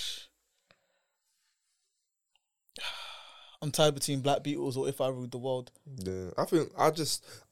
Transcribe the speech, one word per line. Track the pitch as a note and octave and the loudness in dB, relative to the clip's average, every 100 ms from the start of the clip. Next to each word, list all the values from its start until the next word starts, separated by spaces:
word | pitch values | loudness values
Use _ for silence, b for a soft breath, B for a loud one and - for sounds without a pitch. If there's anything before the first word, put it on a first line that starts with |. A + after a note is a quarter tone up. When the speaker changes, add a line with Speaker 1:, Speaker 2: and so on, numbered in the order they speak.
| B B B _ _ _ _ _ _ _ _ _ _ _ _ _ _ _ _ _ _ _ _ _ _ _ _ - B B B B B B B - | B B B _ _ _ _ _ _ _ _ _ _ _ _ _ _ _ _ _ _ _ _ _ _ _ _ -12 B B B B B B B -6
Speaker 1:
I'm | D3+ | -2
tied | C#3 D3+ | 6 6
between | C#3 - C#3 | 4 0 0
Black | C3 - | 2 2
Beatles | C#3+ D3 C#3 B2+ | 0 -2 -2 -2
or | C#3 | -2
If | C3+ | 0
I | C3 | 0
Ruled | C3 B2 | -2 -6
the | B2 | -6
World. | B2+ B2+ B2 - - C3 | -4 -4 -6 -16 -16 -8
Speaker 2:
Yeah, | F#2 F#2 F#2 - | -6 -4 -4 -2
I | D#3+ | 2
think | E3+ C3+ - | 4 2 4
I | D3+ | 4
just | D#3 D3 - B B B | 4 0 -4 B B B